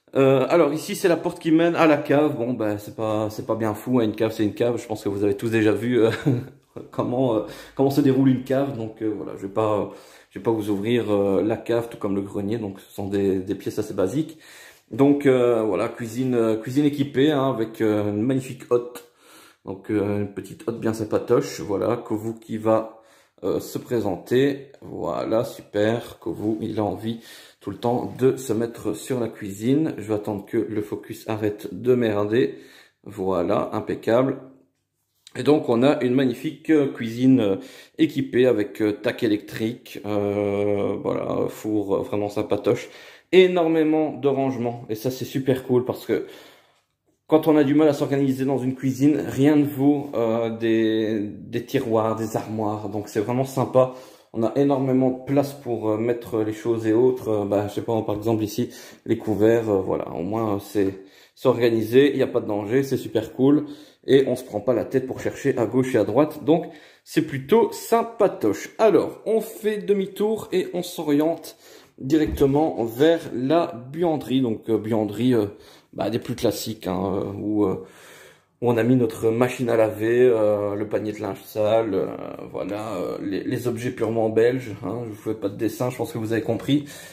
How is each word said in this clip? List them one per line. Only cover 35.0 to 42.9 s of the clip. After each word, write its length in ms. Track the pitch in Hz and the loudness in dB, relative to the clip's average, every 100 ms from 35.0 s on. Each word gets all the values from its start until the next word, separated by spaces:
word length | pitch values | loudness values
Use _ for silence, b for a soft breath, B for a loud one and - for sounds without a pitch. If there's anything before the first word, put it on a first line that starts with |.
| _ _ - | _ _ -14
Et 80 | - | -2
donc 260 | 123 147 - | 2 4 4
on 140 | 117 | 4
a 200 | 135 151 | 4 4
une 100 | 127 | 2
magnifique, 560 | 127 131 117 156 156 - | 2 2 0 -6 -4 2
euh, 220 | 156 135 | 4 2
cuisine, 480 | - 113 113 131 127 | -2 -6 2 6 6
euh, 160 | 104 98 B B B - | 4 0 B B B 0
équipée 480 | 156 139 131 120 127 | 0 0 0 4 6
avec, 340 | 110 101 - | 4 0 0
euh, 120 | 107 | 0
tac 320 | 101 120 - | 0 -4 0
électrique, 760 | 117 104 - - 110 127 - - 104 | 0 0 -4 -6 -4 -6 -14 -10 -4
euh, 880 | 104 101 101 101 101 101 101 101 101 | -2 0 0 0 0 0 0 -2 -2
voilà, 460 | 98 87 - - 104 | -4 -4 -2 -2 -4
four, 480 | - 110 107 95 92 | -4 -4 -2 0 -2
euh, 60 | |
vraiment 260 | - 104 104 | -2 -4 -4
sympatoche, 600 | 107 104 104 101 120 - | -4 -2 -2 0 -2 -4